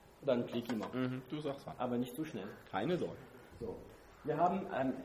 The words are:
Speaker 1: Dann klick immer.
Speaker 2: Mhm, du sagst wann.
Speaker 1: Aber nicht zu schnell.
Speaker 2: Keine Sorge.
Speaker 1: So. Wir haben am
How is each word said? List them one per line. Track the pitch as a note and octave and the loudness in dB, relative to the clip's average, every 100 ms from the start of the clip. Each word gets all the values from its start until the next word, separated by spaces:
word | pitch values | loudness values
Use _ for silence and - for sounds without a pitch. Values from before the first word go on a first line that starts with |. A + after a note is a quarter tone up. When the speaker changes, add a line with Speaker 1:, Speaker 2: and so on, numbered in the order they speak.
| - - | -20 -2
Speaker 1:
Dann | C#3 A#2+ A#2 | 4 4 4
klick | A#2+ A#2+ | 0 0
immer. | A2+ F#2+ | 0 0
Speaker 2:
Mhm, | A#2+ B2+ B2+ - | 0 0 -2 -4
du | D3+ | -4
sagst | D3+ C3+ - | -2 -4 -6
wann. | - | -4
Speaker 1:
Aber | B2 A#2+ | 0 2
nicht | B2+ - | 0 -2
zu | |
schnell. | D#3 G#2 G2 - - | -4 -4 -8 -10 -4
Speaker 2:
Keine | F#2+ C3 F3 | 0 2 2
Sorge. | G2 - - - - - | 0 -4 -14 -18 -16 -8
Speaker 1:
So. | A2+ F2 - - - - | -6 -6 -12 -18 -20 -6
Wir | - D#3 | 0 6
haben | F3+ G3 - | 6 6 0
am | B2 C3 - | 2 2 0